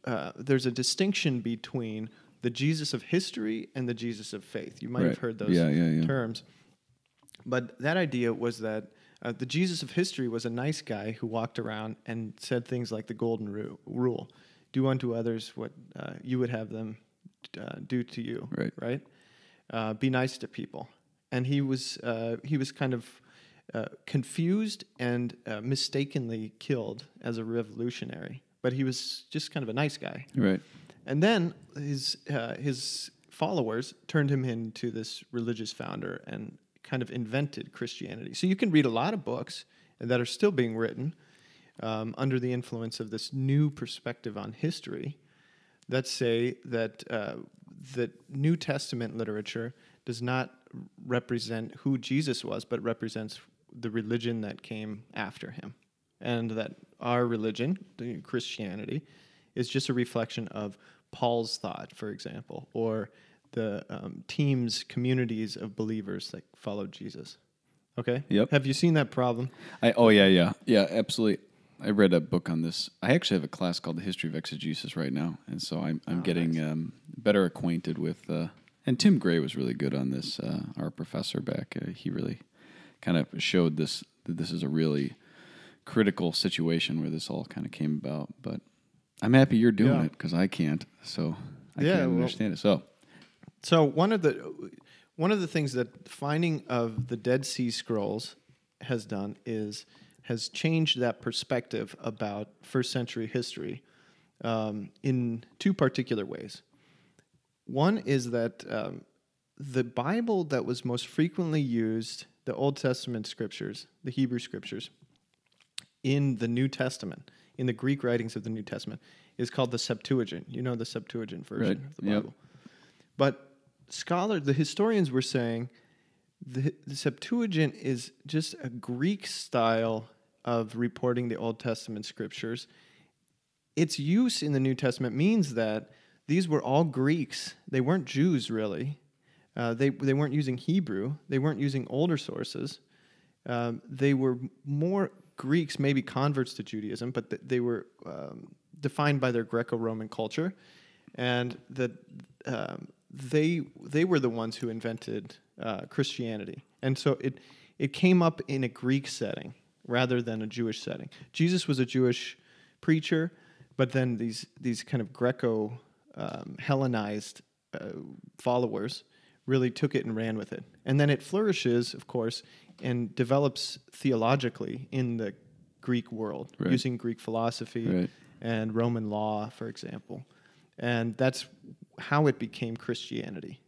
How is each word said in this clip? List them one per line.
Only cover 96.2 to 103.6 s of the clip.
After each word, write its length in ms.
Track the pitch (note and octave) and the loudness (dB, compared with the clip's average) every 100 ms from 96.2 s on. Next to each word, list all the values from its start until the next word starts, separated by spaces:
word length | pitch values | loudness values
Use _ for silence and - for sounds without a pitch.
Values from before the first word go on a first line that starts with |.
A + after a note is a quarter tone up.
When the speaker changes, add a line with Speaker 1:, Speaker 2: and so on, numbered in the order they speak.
| C#3+ D#3 E3+ D3+ - | 0 2 2 0 0
Speaker 1:
of 400 | B2 A#2 A2 B2 | 0 0 -2 -4
the 80 | A#2+ | -2
Dead 280 | A#2+ C3 | 2 2
Sea 260 | C3+ - B2 | 2 -2 -2
Scrolls 640 | - - A2 G2+ G#2+ - - _ _ _ _ | -2 -2 -2 0 -2 -6 -16 _ _ _ _
has 220 | B2 A#2+ | -4 -4
done 320 | G#2 G#2 G2+ G2 | -2 -4 -4 -8
is 400 | - A2 G#2+ G#2 - - - _ - | -6 -4 -4 -8 -14 -20 -20 _ -6
has 220 | A#2 - | -4 -4
changed 520 | - D#3+ D#3+ D3+ B2+ | -2 2 4 2 2
that 200 | A#2+ - | 2 0
perspective 760 | - - - B2+ - A2 G#2+ - | -4 -4 -2 -2 -2 -6 -6 -6
about 500 | A#2 A2 G#2+ G2+ G#2+ _ | -6 -4 -6 -4 -8 _
first 300 | - C3 B2 | -2 0 0
century 340 | C3 A#2 A#2 A2 | -2 -2 -4 -2
history, 560 | B2+ A#2 - | -2 -4 -8